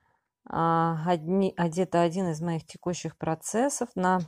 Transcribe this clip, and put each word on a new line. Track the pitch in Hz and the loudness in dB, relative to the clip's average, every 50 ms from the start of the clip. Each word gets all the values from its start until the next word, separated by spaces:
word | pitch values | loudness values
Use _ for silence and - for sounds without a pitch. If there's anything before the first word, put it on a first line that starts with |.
| _ _ _ _ _ _ _ _ _ | _ _ _ _ _ _ _ _ _
А, | - - 165 165 165 165 165 165 165 165 156 156 | -8 -2 0 2 2 4 2 2 2 0 -2 0
одни-, | 180 175 160 156 165 190 196 196 190 - | 0 0 0 0 0 2 2 2 0 0
а | - 175 165 | 0 -2 0
где-то | 156 180 185 180 - 175 | 0 0 -2 2 2 2
один | 170 170 160 196 190 170 | 2 2 0 0 -2 -2
из | 156 151 | -2 -2
моих | 170 175 165 160 - | -2 -2 -2 -4 -6
текущих | - - - - 180 175 - - 160 - | -10 -18 -8 -6 -6 -6 -4 -6 -8 -8
процессов | _ 151 151 160 160 - - - 220 262 285 277 - 240 - _ | _ -4 -4 -4 -4 -6 -4 -2 0 0 0 -2 -4 -6 -6 _
на | 190 180 185 185 180 165 | 0 2 2 2 2 0